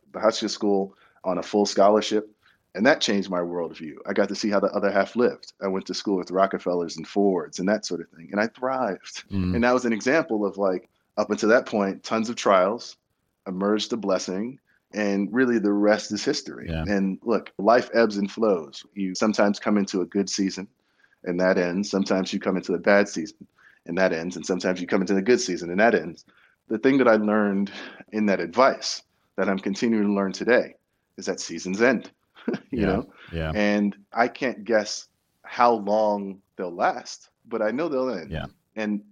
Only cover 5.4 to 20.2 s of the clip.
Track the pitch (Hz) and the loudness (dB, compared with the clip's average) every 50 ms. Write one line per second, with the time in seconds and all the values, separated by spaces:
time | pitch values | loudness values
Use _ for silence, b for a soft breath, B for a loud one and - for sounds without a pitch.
5.4 | - - - _ 101 98 92 95 92 - 92 - - 110 98 92 85 - 87 95 | -10 -20 -12 _ -4 -4 -4 -4 -4 -6 -8 -6 -2 -2 -2 -2 -2 -2 2 2
6.4 | 98 98 - 90 - 90 87 90 87 82 - - 78 - - 104 101 101 95 87 | 2 2 0 -2 -2 -2 -2 -2 -2 -4 -6 -10 -12 -6 -2 2 2 2 2 0
7.4 | 78 - - - 90 95 107 104 - - 90 82 82 - _ 85 82 73 92 101 | -2 -6 -6 -2 0 0 0 0 -2 -4 -8 -8 -8 -12 _ -20 -16 -6 -4 -2
8.4 | 107 113 - - 123 131 131 131 127 104 92 80 - - - - - _ 101 98 | -2 -2 -4 -6 -6 -4 -2 -2 -2 -4 -4 -6 -10 -14 -16 -16 -12 _ -4 -2
9.4 | 92 90 90 117 117 123 127 127 123 120 117 104 101 127 139 165 160 - 113 104 | -2 0 0 2 2 2 2 2 2 0 -2 0 0 0 2 2 0 0 -2 -2
10.4 | 104 98 95 101 101 95 92 90 - _ _ _ _ _ _ - 104 - 107 104 | -2 -2 -2 0 0 0 0 -2 -6 _ _ _ _ _ _ -4 -2 -2 -2 0
11.4 | - 107 113 127 117 - - 107 101 98 95 - - - 117 110 113 113 120 - | 4 4 4 4 4 2 0 0 0 0 -2 -6 -6 -4 -4 -2 -2 -4 -6 -2
12.4 | - 120 101 92 90 98 110 120 - - - - _ _ _ _ _ _ _ _ | 2 4 6 6 6 4 0 -2 -8 -14 -18 -20 _ _ _ _ _ _ _ _
13.4 | _ 98 92 92 98 101 107 107 101 - 120 113 101 98 95 90 - - 92 95 | _ -10 -6 -2 0 0 0 0 0 -2 -4 -4 -2 0 -2 -2 -2 -4 -6 -6
14.4 | 107 120 143 - _ _ _ _ _ _ - 101 104 101 98 98 101 - 101 123 | -6 -8 -10 -14 _ _ _ _ _ _ -6 -4 -2 0 0 -2 -2 -2 0 0
15.4 | 131 123 120 117 98 104 101 101 104 104 107 104 - - 107 98 - 135 143 - | 2 2 2 2 2 2 2 4 4 4 4 2 0 -4 -6 -4 -2 -2 -4 -4
16.4 | - - - - - 82 82 80 82 90 104 98 98 95 95 - - 117 113 92 | -6 -10 -12 -12 -8 -6 -6 -4 -2 0 0 0 0 0 -2 -4 -2 0 0 0
17.4 | - - - - 95 107 113 123 - - - 113 117 107 104 101 101 98 - - | -2 -6 -8 0 4 4 6 4 4 2 2 4 4 4 2 0 -4 -4 -2 0
18.4 | 113 110 98 85 76 71 - - - - _ 101 98 92 92 - 113 110 104 - | 2 2 2 0 -2 -6 -14 -18 -20 -14 _ -6 -6 -6 -2 0 0 0 2 2
19.4 | 101 104 101 - - 113 104 104 98 98 - 95 87 87 - 101 | 2 2 2 0 -2 0 0 2 0 0 -2 -4 -4 -2 -2 -2